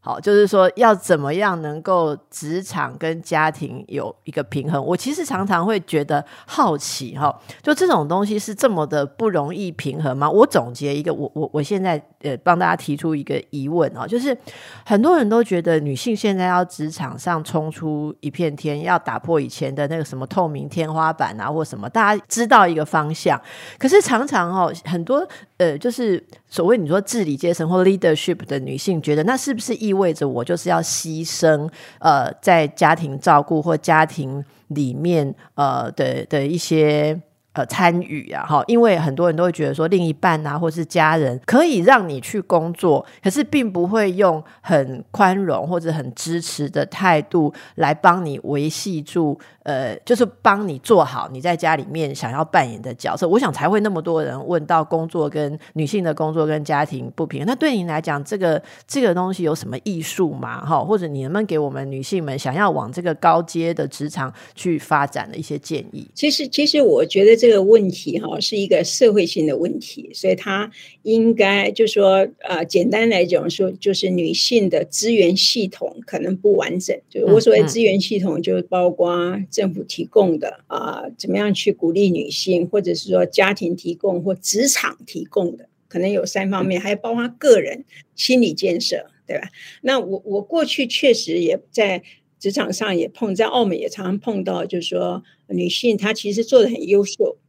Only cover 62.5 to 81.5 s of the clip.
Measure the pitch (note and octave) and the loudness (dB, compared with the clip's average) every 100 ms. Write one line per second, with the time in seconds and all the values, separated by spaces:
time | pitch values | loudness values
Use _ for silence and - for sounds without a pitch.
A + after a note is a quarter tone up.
62.5 | C#3 G#3 D3 A2+ C3 F3 D#3 E3+ E3 E3+ | 0 0 0 -6 -6 -4 0 2 2 0
63.5 | E3 E3 D#3+ C#3+ - D3 D3+ C3 - - | -4 -2 -2 -6 -6 -8 -6 -8 -10 -20
64.5 | - F3+ D#3+ - D3+ C#3+ C#3+ - - D3+ | -8 -2 -2 0 0 0 -4 -8 -10 -8
65.5 | D3 - D3+ A#2+ - - - D4+ - C4+ | -10 -6 -8 -8 -16 -16 -4 -2 0 -2
66.5 | C4 D4 D4 B3 C#3 - G3 G3+ A3+ A#3+ | 0 2 4 6 4 4 6 8 8 8
67.5 | G#3+ F#3+ A3 G3 - - - G#3+ - - | 6 8 6 6 -4 -6 -6 -6 -6 -4
68.5 | G#3 F#3+ E3 - - B3 G#3 E3+ - D#3 | -2 2 2 2 4 4 4 0 0 0
69.5 | C3 B3 - - - - - F#3+ F#3 - | 0 -2 -4 -10 -16 -16 -4 0 0 -2
70.5 | G3 G#3+ - - _ G#3+ A3+ A3+ A3+ G3 | -4 -6 -12 -20 _ 0 4 4 4 4
71.5 | G3+ G3+ G#3 A3 G#3 G3 F#3+ F#3+ - - | 4 0 2 2 4 4 6 2 -2 -6
72.5 | F3 E3 F#3+ F3 G#3 A3+ G3+ F3 E3+ D#3+ | -4 0 2 2 2 2 2 2 2 0
73.5 | - F#3+ F#3 G3+ F#3+ F#3+ F3+ D#3+ E3 - | -2 -2 0 -2 0 0 0 0 -2 2
74.5 | A#3 G3 E3 - - G#3+ A3+ F3 F#3+ - | 2 2 0 -2 -4 0 4 4 4 0
75.5 | B3 F#3 - - - - F3+ F3+ F#3+ G#3 | 0 -4 -6 -12 -12 -10 -6 -4 0 2
76.5 | G3 - F3+ - - _ - - G#3+ A#3 | 2 0 -4 -4 -6 _ -2 4 6 6
77.5 | G#3+ F3+ F3 A3 G3 F#3 G#3 F#3 D#3+ E3+ | 4 4 4 2 2 0 -2 -2 -2 0
78.5 | F#3 F3+ F3+ F3+ - F3 F3 F3 G3 F#3+ | -2 0 0 0 2 0 0 -2 -4 -6
79.5 | - G3 F3 - - - - F#3+ D#3 D3+ | -2 -2 -4 -10 -10 0 2 4 0 -4
80.5 | - _ D#3+ - - - - - F#3+ G#3 | -10 _ -8 -6 -8 -12 -10 -4 -2 0